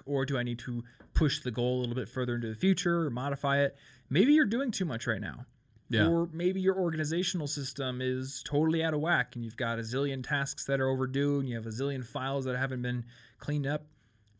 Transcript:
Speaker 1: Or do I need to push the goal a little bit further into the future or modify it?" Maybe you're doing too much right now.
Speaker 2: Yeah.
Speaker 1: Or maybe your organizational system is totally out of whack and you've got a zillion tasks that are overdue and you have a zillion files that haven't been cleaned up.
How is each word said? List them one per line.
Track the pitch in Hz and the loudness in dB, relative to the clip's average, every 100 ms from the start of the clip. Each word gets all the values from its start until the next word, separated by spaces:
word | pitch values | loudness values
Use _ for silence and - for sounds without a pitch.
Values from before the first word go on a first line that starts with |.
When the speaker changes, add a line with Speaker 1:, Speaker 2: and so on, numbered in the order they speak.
| - | -4
Speaker 1:
Or | 139 | -2
do | 131 135 | 0 0
I | |
need | 120 120 | -2 -4
to | - 120 120 - - | -6 -6 -8 -14 -2
push | - 156 - | 2 2 2
the | 123 | -4
goal | 117 123 127 | 0 0 2
a | |
little | 123 | 0
bit | 120 104 | -2 -4
further | 131 123 | -2 -2
into | 120 117 | -2 -2
the | |
future | 110 190 185 180 170 | 2 4 4 2 0
or | 156 | 0
modify | 120 139 139 139 139 | -2 -2 -2 2 2
it?" | 143 - - - - | 2 0 -20 -18 -2
Maybe | 139 254 | 4 6
you're | 302 226 | 6 4
doing | 226 269 | 2 -2
too | - 170 | -2 -2
much | 117 - | -2 -2
right | 104 | -2
now. | 80 62 123 _ _ _ - | -2 -10 -14 _ _ _ -2
Speaker 2:
Yeah. | 110 160 | 4 4
Speaker 1:
Or | 170 170 | 4 0
maybe | 156 180 190 | 0 0 2
your | 185 190 | 2 2
organizational | 175 160 151 170 185 175 147 | 2 0 -2 0 -2 -2 -4
system | - 135 - 131 127 | -4 -6 -6 -4 -2
is | 131 127 131 - | -2 -2 -4 -6
totally | - 147 160 160 | -2 2 2 2
out | 160 | 0
of | 151 | -2
whack | 156 156 123 123 | 0 0 0 -4
and | |
you've | 117 - | -8 -4
got | 117 117 | -4 -2
a | |
zillion | 110 127 143 135 127 | -2 -2 -2 -2 -4
tasks | 143 139 - | -4 -4 -6
that | - 135 | -2 0
are | 131 | 2
overdue | 131 131 135 143 143 | 2 0 0 2 2
and | 135 | 0
you | 117 | -4
have | 113 | -4
a | |
zillion | 110 139 135 | -4 -4 -4
files | 120 139 135 139 131 | -6 -6 -4 -2 -2
that | 127 | -2
haven't | 131 127 | -2 -2
been | 123 123 117 - - - | -2 -2 -4 -12 -20 -12
cleaned | - 147 139 | -4 -2 0
up. | 151 - _ _ _ _ _ | -2 -6 _ _ _ _ _